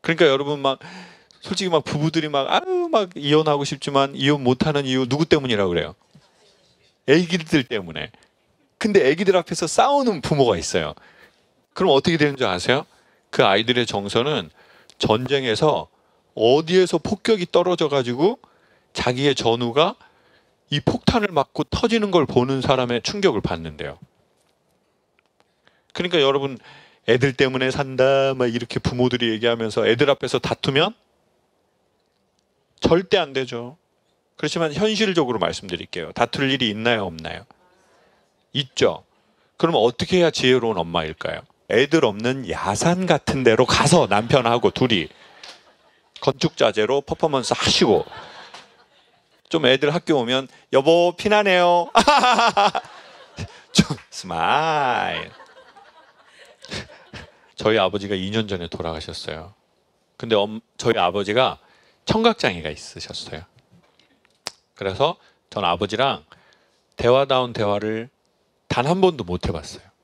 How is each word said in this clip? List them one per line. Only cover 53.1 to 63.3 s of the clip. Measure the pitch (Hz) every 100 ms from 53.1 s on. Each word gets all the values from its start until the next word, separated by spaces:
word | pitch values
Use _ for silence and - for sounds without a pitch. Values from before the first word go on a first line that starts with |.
| - - - 104 - _
좀 | - - 151 -
스마일. | - 185 82 85 135 160 151 131 110 92 82 85 - - - - - - _ _ _ _ _ - _ - - - - - - - _ _
저희 | - 107 110
아버지가 | 95 101 98
이 | 98 95
년 | 110 107
전에 | 95 85
돌아가셨어요. | - 85 78 - 78 - 78 87 _ _ _ _ _ _
근데 | - 117
엄-, | 107 104 110 _ -
저희 | 123 113
아버지가 | 90 101 98 110 120 78 _ _ _ _
청각장애가 | - 220 233 214 123 87 78
있으셨어요. | 73 - - - - -